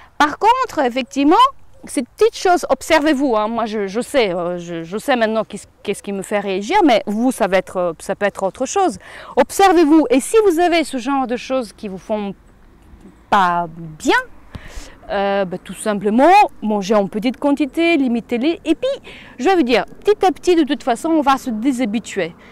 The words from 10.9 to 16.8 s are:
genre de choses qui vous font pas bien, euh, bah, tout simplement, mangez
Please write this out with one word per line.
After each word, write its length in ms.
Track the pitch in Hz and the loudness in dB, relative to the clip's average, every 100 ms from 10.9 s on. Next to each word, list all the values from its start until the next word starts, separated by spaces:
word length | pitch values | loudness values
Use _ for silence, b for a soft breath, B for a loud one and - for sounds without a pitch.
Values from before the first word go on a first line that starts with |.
| 262 | -6
genre 300 | 233 277 240 | -4 -4 -4
de 100 | 247 | -6
choses 340 | - 262 220 | -4 -6 -6
qui 160 | - 208 | -12 -12
vous 120 | 185 | -12
font 340 | - 214 202 - - _ - _ - - - _ - | -6 -6 -6 -10 -20 _ -20 _ -20 -20 -20 _ -2
pas 380 | 208 180 175 170 | 2 2 0 -4
bien, 480 | 165 165 156 277 480 508 - - B B B B B - | -10 -16 -6 0 0 -2 -18 -20 B B B B B -8
euh, 340 | 196 196 196 185 | -4 -2 -2 -4
bah, 120 | 180 | -6
tout 120 | - 180 | -12 -8
simplement, 580 | 214 202 208 226 311 403 359 - | -6 -2 0 4 6 6 6 0
mangez 340 | 214 208 | -4 -4